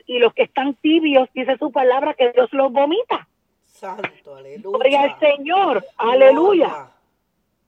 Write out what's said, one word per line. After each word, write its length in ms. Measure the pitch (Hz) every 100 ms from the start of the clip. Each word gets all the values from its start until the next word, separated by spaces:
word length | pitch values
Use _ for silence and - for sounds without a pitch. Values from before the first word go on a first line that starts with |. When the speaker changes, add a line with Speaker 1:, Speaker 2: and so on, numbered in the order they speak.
| -
Speaker 1:
y 120 | 247
los 160 | 226
que 80 | -
están 320 | 233 - 269
tibios, 540 | 262 311 330 311 269 254
dice 240 | 254 247 254
su 160 | 294
palabra, 400 | 294 254 262 302
que 180 | - 247
Dios 200 | 240 247
los 180 | 277 269
vomita. 540 | 247 285 381 508 339 - _ _ _
Speaker 2:
Santo, 720 | _ _ 196 214 196 - -
aleluya. 440 | 135 135 147 190 202
Speaker 1:
Gloria 220 | 262 285
al 160 | 277 -
Señor, 680 | 302 285 285 370 370 220 - -
aleluya. 680 | 226 254 269 277 370 370 269
Speaker 2:
Gloria. 220 | - - _ _ _ _ _ _ _